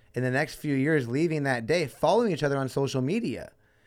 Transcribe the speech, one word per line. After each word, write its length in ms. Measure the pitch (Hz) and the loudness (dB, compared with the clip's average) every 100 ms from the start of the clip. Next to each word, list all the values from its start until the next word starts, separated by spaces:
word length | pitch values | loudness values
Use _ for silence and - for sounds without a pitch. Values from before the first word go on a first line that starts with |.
| _ | _
in 100 | - | -4
the 80 | 127 | 0
next 240 | 131 156 - | 0 -2 -4
few 200 | 151 139 | -2 0
years, 320 | 139 156 117 | 2 2 0
leaving 360 | 131 170 156 | 0 0 0
that 220 | 139 123 113 | 0 -2 0
day, 220 | 175 143 | 0 0
following 440 | - 151 214 240 | 0 2 4 2
each 120 | 170 | 0
other 140 | 147 139 | 0 0
on 120 | 135 | -2
social 320 | - 139 131 | -2 -2 0
media. 500 | 127 220 190 101 - - _ _ | 0 -2 -2 -6 -10 -18 _ _